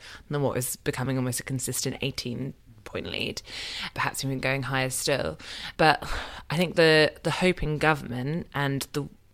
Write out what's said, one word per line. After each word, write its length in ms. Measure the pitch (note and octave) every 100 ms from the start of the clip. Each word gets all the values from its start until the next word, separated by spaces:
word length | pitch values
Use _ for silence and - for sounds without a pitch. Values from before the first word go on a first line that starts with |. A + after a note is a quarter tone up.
| - - -
than 100 | D3
what 160 | C3+ -
is 200 | B2+ -
becoming 420 | - C#3+ B2+ C3
almost 220 | B2+ A#2+
a 20 |
consistent 560 | - C3 - B2 C3+ -
eighteen 540 | C#3 - B2 A#2+ C3+ - - A2+
point 220 | - F#2 G2
lead, 360 | - - - - - - - -
perhaps 320 | - C#3 -
even 160 | C3+ C3
going 220 | C3 C3+
higher 280 | B2+ C3+ C3
still. 480 | C3 - C#3 - D#3 - - - -
But 260 | D#3 - - - - - -
I 80 | D3
think 200 | F3 -
the, 360 | D#3+ D#3 D3+ -
the 80 | E3+
hope 320 | - F#3 F3+
in 140 | D3 D3+
government 680 | D3+ D3+ - A#2+ B2+ E3 -
and 320 | C3+ C#3+ C#3 -
the, 160 | D3+ C#3+ - _